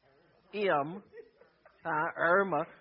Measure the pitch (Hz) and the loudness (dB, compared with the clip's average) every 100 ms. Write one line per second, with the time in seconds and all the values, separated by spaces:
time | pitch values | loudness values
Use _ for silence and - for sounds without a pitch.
0 | _ _ _ _ _ 202 196 151 143 190 | _ _ _ _ _ -2 0 0 0 -8
1 | - 440 - _ - _ - _ 165 156 | -16 -20 -20 _ -20 _ -20 _ -6 -2
2 | 160 - 160 185 196 151 170 - | -2 0 4 4 4 -2 -4 -10